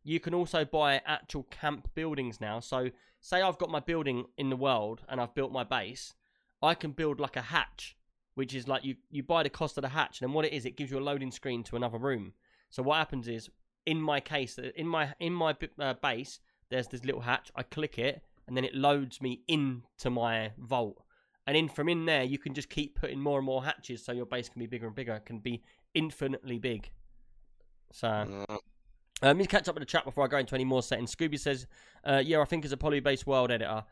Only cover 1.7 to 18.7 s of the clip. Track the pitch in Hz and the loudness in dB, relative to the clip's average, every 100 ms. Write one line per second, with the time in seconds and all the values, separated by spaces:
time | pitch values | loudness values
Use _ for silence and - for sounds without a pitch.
1.7 | 147 - - 160 143 123 110 107 113 - | -2 -4 -4 -2 -2 -4 -4 -6 -6 -4
2.7 | 131 127 - _ _ - 180 190 160 165 | -2 -2 -6 _ _ 0 2 4 2 -2
3.7 | 156 - 165 143 123 - - 135 127 139 | -2 0 0 0 -2 -4 -4 -2 2 2
4.7 | 120 107 113 - 127 120 - 135 131 110 | 2 0 -6 -6 -4 -2 -2 -2 -2 -2
5.7 | 127 98 135 - - _ _ _ _ 151 | -2 -2 -10 -16 -18 _ _ _ _ 2
6.7 | 170 156 139 156 139 139 - - 170 - | 2 -2 -2 -2 0 -2 -4 -2 0 0
7.7 | - - - _ _ _ - 127 135 120 | -6 -16 -18 _ _ _ -6 -4 -4 -2
8.7 | 131 135 123 _ 143 135 165 151 - 151 | -2 -2 -8 _ -6 0 2 2 -2 -4
9.7 | - 135 147 139 - 127 151 156 147 120 | -2 -2 0 -2 -2 0 2 2 0 -4
10.7 | 120 135 135 143 143 131 - 135 120 113 | -6 -4 -2 -2 -2 -4 -6 -4 -4 -4
11.7 | 120 120 113 135 123 92 - _ _ _ | -2 -2 0 0 -2 -4 -14 _ _ _
12.7 | - 131 156 156 135 117 113 - _ _ | 0 2 4 2 -2 -4 -8 -10 _ _
13.7 | _ - 160 156 143 - 147 127 - 127 | _ -2 0 2 0 0 -2 -2 -6 -8
14.7 | 175 165 165 143 147 170 180 160 151 156 | -6 -2 0 0 -2 -2 2 2 2 -6
15.7 | - 139 123 143 113 - - _ _ _ | -2 -2 0 0 -2 -6 -14 _ _ _
16.7 | 127 120 123 131 117 120 131 - 127 127 | -4 -2 -4 -4 -2 0 0 -2 -10 -8
17.7 | - 151 - 127 - - _ - 127 131 | -4 -4 0 -2 -2 -10 _ -6 -2 -2